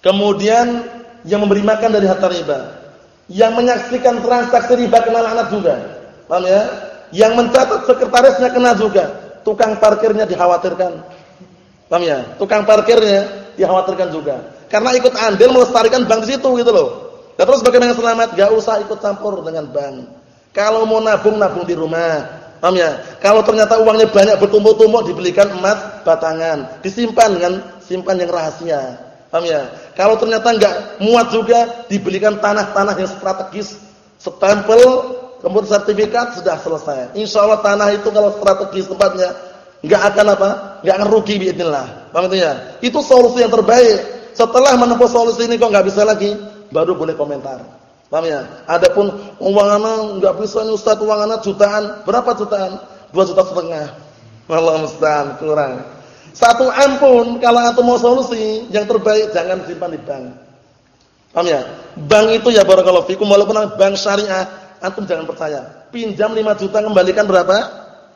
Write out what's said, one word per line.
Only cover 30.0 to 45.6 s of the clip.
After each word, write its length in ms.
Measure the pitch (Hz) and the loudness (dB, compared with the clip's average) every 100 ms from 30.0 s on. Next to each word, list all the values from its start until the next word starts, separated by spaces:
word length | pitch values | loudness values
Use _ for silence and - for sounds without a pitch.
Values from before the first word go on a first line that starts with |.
| 202 220 | 0 2
ternyata 320 | 226 220 226 | 0 0 0
nggak 560 | 226 202 180 - - | 2 0 0 -10 -4
muat 240 | 208 240 226 | 2 2 2
juga, 520 | 226 202 233 233 - - | -2 2 2 2 -6 -8
dibelikan 480 | 196 180 190 208 208 | -6 -4 -2 -2 0
tanah-tanah 560 | 208 208 202 196 202 185 | -2 -2 -2 -2 -2 -4
yang 160 | 190 | -8
strategis, 640 | - 196 185 190 202 202 - - _ _ _ | -6 -6 -6 -8 -12 -12 -16 -20 _ _ _
stempel, 640 | 180 - 196 208 214 226 254 254 - - - - | -14 -2 0 2 4 6 6 4 -4 -12 -14 -8
kemudian 320 | 175 202 202 202 | -2 -2 0 -2
sertifikat, 640 | 202 202 214 233 240 175 | 0 -2 0 -2 -4 -4
sudah 160 | 175 156 | -6 -4
selesai. 560 | 170 156 - 135 123 202 | -6 -8 -6 -8 -8 -8
Insya 240 | 208 214 | -4 0
Allah 160 | 208 214 | 2 2
tanah 400 | 208 202 208 208 | 0 2 0 0
itu 80 | 214 | 0
kalau 180 | 208 202 | 2 0
strategis 560 | 202 196 190 196 196 185 | 2 0 0 -2 -6 -8
tempatnya, 480 | 190 196 185 180 - - - - _ | 0 0 0 -4 -4 -18 -20 -20 _
nggak 180 | 156 202 202 202 | 0 2 2 2
akan 100 | 208 | 2
apa? 180 | 196 196 226 - - | 2 0 -2 -10 -6
Nggak 140 | 170 190 | -2 0
akan 120 | 208 | 2
rugi 240 | 220 208 208 | 2 0 -2
biidznillah. 720 | 185 170 170 143 127 - - 165 | -2 -4 -4 -4 -8 -16 -6 -4
Paham 160 | 180 | -2
itu 80 | 190 | 0
ya? 400 | 165 131 - - | -2 -2 -10 -6
Itu 240 | 240 262 | -4 -4
solusi 400 | - 247 240 240 | 4 4 4 2
yang 80 | 226 | 2
terbaik. 800 | 220 208 240 233 202 - - - | 2 4 6 6 4 -4 -14 -16
Setelah 480 | - 226 254 277 247 | -2 2 4 4 4
menempuh 320 | 240 240 240 | 2 4 2
solusi 320 | 240 233 233 233 | 4 0 0 -2
ini 140 | |
kok 100 | 233 | 0